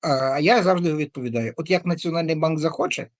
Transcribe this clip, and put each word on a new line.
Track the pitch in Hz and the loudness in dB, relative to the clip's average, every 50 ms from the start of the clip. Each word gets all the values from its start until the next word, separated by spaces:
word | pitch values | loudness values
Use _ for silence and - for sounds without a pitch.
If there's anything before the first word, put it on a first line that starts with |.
а, | - 165 143 131 131 135 135 147 | 0 0 0 0 2 0 0 2
я | 151 175 240 247 185 | 4 4 4 6 6
завжди | 180 185 180 175 170 151 | 4 2 2 2 0 0
відповідаю: | 151 151 143 _ 143 127 123 117 120 113 113 - - | -2 -4 -6 _ -8 -8 -4 -2 -2 -4 -4 -6 -8
«От | 160 156 | -2 0
як | 190 175 175 | 0 0 2
Національний | 175 175 - - 175 160 170 165 160 165 | 0 -2 -2 -2 -4 -2 -2 0 0 0
банк | 151 156 160 160 156 | 0 0 0 0 0
захоче | 151 160 151 - - 381 - - - - _ _ | -2 -2 -2 -2 -4 -4 -4 -6 -8 -12 _ _